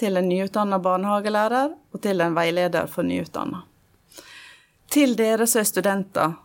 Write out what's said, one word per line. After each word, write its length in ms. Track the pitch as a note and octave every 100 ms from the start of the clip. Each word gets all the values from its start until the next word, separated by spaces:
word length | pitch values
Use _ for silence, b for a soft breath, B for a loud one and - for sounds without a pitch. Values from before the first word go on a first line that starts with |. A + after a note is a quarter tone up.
til 160 | G#3+ F#3
en 120 | F#3
nyutdannet 520 | F3+ F#3+ G#3+ G#3 F#3+
barnehagelærer 880 | F#3 F#3 G3+ G#3 G#3 G#3+ G#3+ B3 C#4 E4+ _
og 100 | -
til 220 | G#3+ F#3+
en 100 | E3+
veileder 560 | E3 E3+ F3 F3+ E3+ E3
for 160 | - F3
nyutdannede. 560 | F3+ E3 - - F3+ - _ _ _ _ B B B B B B B -
Til 260 | D4 C#4 A3+
dere 280 | A3 A3 A3+
som 100 | A#3
er 80 | G#3
studenter 640 | - F#3+ G3 F#3+ - D#3 E3+